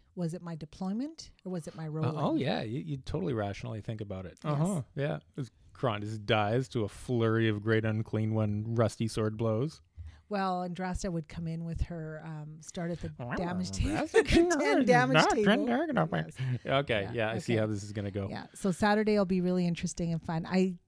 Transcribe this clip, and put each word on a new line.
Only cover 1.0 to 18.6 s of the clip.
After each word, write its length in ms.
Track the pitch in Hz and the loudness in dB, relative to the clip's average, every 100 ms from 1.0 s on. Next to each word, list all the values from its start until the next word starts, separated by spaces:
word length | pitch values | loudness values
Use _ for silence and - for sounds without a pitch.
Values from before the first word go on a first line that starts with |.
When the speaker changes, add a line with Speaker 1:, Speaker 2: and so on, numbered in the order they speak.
| 285 320 - - | -6 -8 -18 -14
Speaker 1:
Or 80 | 190 | -8
was 140 | 185 165 | -8 -8
it 80 | |
my 120 | - 160 | -10 -6
Speaker 2:
Uh, 20 | |
Speaker 1:
rolling?" 260 | 151 147 - | -2 -2 0
Speaker 2:
oh, 180 | 165 311 | 0 0
yeah, 260 | 135 - | 0 -2
you, 180 | 110 127 | -2 -6
you 160 | 170 139 | -6 -8
totally 360 | - 151 180 | -4 -4 -2
rationally 460 | 113 101 104 120 113 | -2 -2 -4 -8 -8
think 200 | 98 110 | -8 -8
about 240 | 101 95 | -8 -8
it. 140 | 92 - | -10 -8
Speaker 1:
Yes. 80 | 156 | -2
Speaker 2:
Uh-huh, 300 | 147 170 185 120 | 0 0 -2 -4
yeah. 240 | - 139 147 - - | -6 -4 -4 -8 -10
As 140 | 127 - - | -10 -12 -20
Kronus 420 | - 131 104 104 110 | -4 -2 -2 -4 -6
dies 500 | 104 110 104 120 131 | 2 2 4 2 0
to 160 | 123 | -2
a 40 | 101 | -2
flurry 600 | - - 123 113 113 113 | -4 -2 2 4 4 4
of 120 | 104 | 2
Great 220 | 104 110 | 2 2
Unclean 480 | 110 110 113 110 110 | 4 0 0 0 0
One 320 | 110 107 104 113 117 | 2 2 0 0 2
rusty 320 | 110 - 113 | 2 2 -2
sword 280 | - 110 110 | 0 0 0
blows. 460 | 113 110 147 - _ - - - - | 0 0 -2 -4 _ -18 -16 -18 -6
Speaker 1:
Well, 380 | 202 190 180 180 | -2 -2 -2 -4
Andrasta 420 | 175 185 180 202 | -6 -4 -4 -4
would 160 | 170 156 | -4 -6
come 180 | - 165 | -6 -6
in 180 | 165 | -6
with 180 | 165 160 | -4 -4
her, 400 | - 170 156 156 | -4 -4 -8 -10
um, 320 | 160 156 151 156 | -10 -12 -12 -14
start 300 | 156 - 170 | -12 -6 -6
at 80 | 170 | -6
the 120 | 165 151 | -8 -8
Speaker 2:
Well, 180 | 123 - | -6 -4
Speaker 1:
damage 340 | 170 185 185 | -2 -4 -4
Speaker 2:
that's 400 | - 262 320 320 | -2 0 0 2
Speaker 1:
table, 80 | 453 | 4
<laughs> 340 | 302 339 349 | 6 6 6
Speaker 2:
a 40 | 311 | 4
Speaker 1:
ten 260 | 285 330 | 4 4
damage 300 | 254 247 254 | 6 6 6
Speaker 2:
not 160 | 262 427 | 6 6
Speaker 1:
table. 140 | 320 202 233 240 | 6 4 4 4
Speaker 2:
ten 420 | 240 330 254 160 | 0 0 0 0
Speaker 1:
Yes. 200 | 170 160 - 131 123 - | 0 -4 -4 -4 -2 0
Speaker 2:
Okay, 360 | 139 143 110 | 0 2 0
Speaker 1:
Yeah, 100 | 95 | 0
Speaker 2:
yeah, 180 | 120 110 | 0 0
I 60 | 117 | -2
see 140 | - | 0
Speaker 1:
okay. 60 | 113 | 2
Speaker 2:
how 60 | 110 | 2
this 160 | 107 | -2
is 100 | 101 | -4
gonna 180 | 104 101 | -6 -4
go. 160 | 98 98 | -2 -4
Speaker 1:
Yeah, 160 | 107 - | -6 -12
so 160 | - | -4